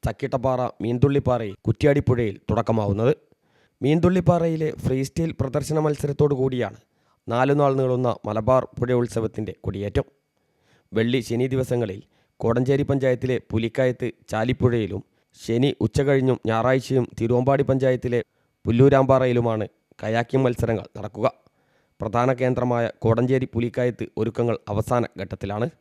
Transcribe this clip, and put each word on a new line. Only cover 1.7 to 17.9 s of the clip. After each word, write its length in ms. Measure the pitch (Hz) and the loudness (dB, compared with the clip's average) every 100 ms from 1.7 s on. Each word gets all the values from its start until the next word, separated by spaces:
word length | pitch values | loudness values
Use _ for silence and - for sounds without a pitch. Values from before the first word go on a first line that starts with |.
| - 147 143 - 123 113 98 - | 2 2 2 2 0 0 -6 -4
തുടക്കമാവുന്നത്. 680 | 107 110 113 101 101 117 156 _ _ _ _ _ _ | -2 0 0 0 0 0 0 _ _ _ _ _ _
മീന്തുള്ളിപ്പാറയിലെ 880 | 131 160 180 185 170 175 165 160 156 - | 0 2 2 2 2 2 0 -2 -4 -4
ഫ്രീ 260 | - 131 | -4 -2
സ്റ്റൈൽ 320 | 135 - 165 - | -4 -4 -6 -4
പ്രദർശന 380 | 131 135 139 156 | -4 -4 -2 0
മത്സരത്തോടു 560 | 156 147 147 143 147 | 0 -2 -4 2 2
കൂടിയാണ് 420 | 139 131 127 107 - _ _ _ _ - | 2 0 0 -4 -6 _ _ _ _ -4
നാലു 260 | 120 135 | 0 2
നാൾ 200 | 143 143 | 4 4
നീളുന്ന 420 | 135 131 127 123 - 107 | 2 0 0 0 -2 -4
മലബാർ 380 | 107 110 131 | -2 2 2
പുഴ 280 | - - 123 | 0 -6 0
ഉത്സവത്തിന്റെ 600 | 123 120 - 110 - 107 - | 0 0 -2 -4 -6 -8 -8
കൊടിയേറ്റം. 420 | - 98 104 104 - _ _ _ _ _ _ _ _ | -8 -6 -4 -4 -6 _ _ _ _ _ _ _ _
വെള്ളി, 280 | 101 113 127 | -2 0 -2
ശനി 260 | 113 120 127 | -2 -2 0
ദിവസങ്ങളിൽ 560 | 131 123 123 110 98 - _ _ _ | -2 -2 -2 -4 -8 -16 _ _ _
കോടഞ്ചേരി 460 | 117 120 127 139 | -2 0 2 0
പഞ്ചായത്തിലെ 580 | 139 139 131 127 127 123 _ | 0 0 0 0 -2 -4 _
പുലിക്കയത്ത് 600 | 113 113 - 131 123 120 - _ | -4 -2 0 -2 0 -6 -8 _
ചാലിപ്പുഴയിലും 760 | 107 120 127 123 120 101 101 - _ _ _ - | -4 -2 0 0 0 -2 -6 -12 _ _ _ -4
ശനി 280 | 117 135 - | 0 0 0
ഉച്ചകഴിഞ്ഞും 600 | 107 - 139 139 131 123 - | -2 0 2 2 2 0 0
ഞായറാഴ്ചയും 600 | 113 120 131 - 131 120 - | 0 2 0 0 -2 -2 -4
തിരുവമ്പാടി 420 | 113 123 127 139 | 0 2 2 2
പഞ്ചായത്തിലെ 600 | 135 131 131 | 2 2 2